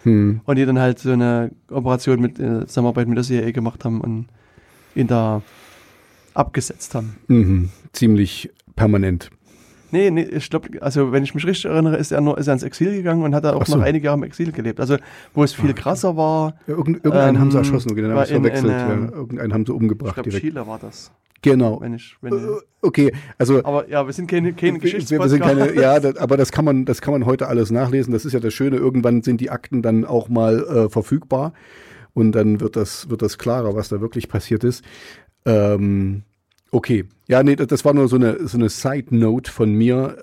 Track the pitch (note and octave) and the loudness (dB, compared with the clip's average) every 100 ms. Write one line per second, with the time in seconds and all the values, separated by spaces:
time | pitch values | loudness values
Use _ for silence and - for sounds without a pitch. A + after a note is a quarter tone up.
0 | A#2+ G#2+ G2+ A2 - C3 C3+ C3 B2+ A#2+ | 2 4 4 0 0 0 2 2 2 0
1 | C3 B2 A#2+ A#2+ A#2 - - C3+ B2+ B2+ | 0 0 2 0 -2 -8 -10 -6 -2 -2
2 | C3+ B2 A#2+ - C3 A2+ - - A#2+ A#2+ | 2 2 0 -2 -4 -4 -4 -2 0 0
3 | A#2 A#2 B2+ B2 A2+ A#2+ A#2 - B2 A2+ | 0 0 0 -2 -2 -2 -4 -4 -6 -4
4 | - A2+ A#2+ _ _ _ _ _ _ - | -4 -8 -10 _ _ _ _ _ _ -2
5 | A#2+ A#2+ A2 G#2+ - - - - - _ | 0 2 0 -2 -6 -18 -20 -20 -20 _
6 | _ _ _ - C#3+ - - - - B2 | _ _ _ -4 -2 -2 -6 -8 -10 -10
7 | A2 G#2+ - A#2+ F#2+ F#2+ F2+ - - - | -10 -8 2 4 4 2 0 -6 -16 -2
8 | A#2 G#2 G2 - - _ _ - A2+ G2+ | 2 4 2 -4 -16 _ _ -2 2 2
9 | F#2+ F2 - _ _ _ _ _ _ E3 | 0 -2 -6 _ _ _ _ _ _ 0
10 | G3 E3 D#3+ - - D#3+ - - C#3+ C#3 | 2 2 -2 -6 -4 -6 -6 -2 0 2
11 | C3+ C3+ C#3 D#3 E3+ F#3 - D#3+ D#3+ D#3 | 2 2 0 -2 -2 -4 0 2 2 2
12 | D3+ D3 D3 C#3+ C#3+ C3 C3 - F3 G3+ | 0 0 0 0 0 -2 -2 -2 -2 -2
13 | F3 E3 D#3 C#3+ D3+ C#3+ - D3 C3+ D#3 | -2 0 0 0 0 0 0 2 2 2
14 | D3 D3 C3 - E3 - A2+ G#2+ B2+ C#3+ | 0 -2 -4 -6 -6 -6 -6 -4 -2 -2
15 | - - - - D3 - C#3 C3+ C#3 F3+ | -4 -20 -8 0 0 2 -2 -2 -4 -2
16 | F#3+ D#3+ D#3 D#3+ D#3 D#3 - D#3 D3 E3 | -2 0 0 0 -2 -6 -8 -4 -2 0
17 | D3+ C#3 C3+ B2+ C3+ C#3 C#3 C3+ B2 G#2+ | 2 4 4 4 4 4 2 0 -2 -2
18 | G#2+ A2+ C#3 D3 C#3 C3+ A#2 B2+ B2 G#2 | 0 0 0 2 2 2 0 0 0 -2
19 | A#2 C3 A#2+ B2 A2+ A2 A2 B2 A2+ G#2+ | -4 -8 -10 -8 -4 -2 -2 0 0 0
20 | A#2 F#2+ A#2+ G2 D#3 D#3 A2 A2 G#2+ - | -6 -8 -6 -4 -6 -8 -10 -14 -16 -20
21 | - _ _ _ C#3+ C3 A#2 G#2+ A#2 A#2 | -20 _ _ _ 2 4 4 0 -6 -12
22 | - - B2 C3+ A2 G#2+ - _ G3 B2 | -14 -16 -6 -6 -4 -8 -10 _ -2 2
23 | C#3+ - - - B2 C3+ C#3+ C#3+ - D3 | 2 0 -8 -4 2 2 2 -2 -2 -4
24 | C3+ C#3 F3 F3 E3+ F3 E3+ E3 E3+ G3+ | -4 -6 -4 -2 -2 0 -2 0 -2 -4
25 | C3 D3+ C#3 C#3+ - C#3 C#3 D#3+ C3 D3 | -2 0 2 4 4 4 2 4 4 4
26 | C#3 C3 B2+ C3+ C3 - D#3 C3 C3 A#2+ | 2 -2 0 2 2 0 2 2 0 -4
27 | - C#3+ A#2+ C3 C3 A#2+ G#2 A2+ C3+ C3+ | -2 -2 0 0 0 0 0 0 0 0
28 | A#2+ A2+ D3 B2 A2+ - C#3 C3 C3 C3 | 0 -2 -2 -4 -2 -2 -2 0 0 2
29 | A#2+ A#2+ A#2+ A#2+ B2+ B2 - B2+ A2+ A2+ | 2 2 2 -2 -2 -8 -6 -4 0 0
30 | A2+ A#2+ A2+ A#2 A2+ A2+ - C3 A2 - | 2 -2 0 0 2 0 0 0 0 0
31 | G#2 C3+ - C3 D3+ - - - - - | -2 -2 -2 -4 -4 -8 -20 -20 -20 -20
32 | - - A2 G#2+ G#2+ G#2 G#2+ A2+ G2+ - | -8 0 2 4 2 2 -2 -4 -6 -6
33 | - A2+ G#2+ - B2 B2 A2+ G#2 G2+ G#2 | -8 -4 -4 -4 -4 -2 -2 -4 -4 -6
34 | A2+ A#2+ - G#2+ - A2 A#2+ B2+ - - | -6 -6 -6 -6 -4 -2 -2 -4 -8 -20
35 | - - _ _ - A2 G2+ G#2 G2+ G2 | -20 -20 _ _ 0 2 2 2 0 0
36 | F#2+ G2+ - _ _ _ _ B2+ - A2+ | -2 -6 -10 _ _ _ _ -2 0 -2
37 | F#2 _ - B2+ C#3 C#3 C#3 C#3+ D3 C#3+ | -2 _ 0 2 4 2 2 0 2 4
38 | C3 B2+ A#2+ - D3 A#2 A2+ - C#3 C#3+ | 4 4 2 0 -4 0 -2 -2 -4 -4
39 | - A#2 A2+ A#2 B2+ - A2 G#2 A#2 B2+ | -2 2 2 0 -4 -2 0 2 2 2
40 | C3 - | -2 -6